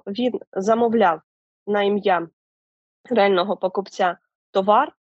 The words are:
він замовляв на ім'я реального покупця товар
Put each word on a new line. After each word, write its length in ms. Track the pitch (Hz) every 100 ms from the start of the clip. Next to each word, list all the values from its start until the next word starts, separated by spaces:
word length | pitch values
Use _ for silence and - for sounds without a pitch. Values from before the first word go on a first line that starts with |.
| -
він 320 | 202 247 - -
замовляв 680 | - 190 226 233 226 185 156 - _ _ _ -
на 160 | 208
ім'я 440 | 202 208 196 175 170 _ _ _ _ _ _ _ -
реального 480 | 226 202 185 196 180
покупця 600 | 185 202 196 - 185 175 _ _ _
товар 400 | 196 190 214 302 -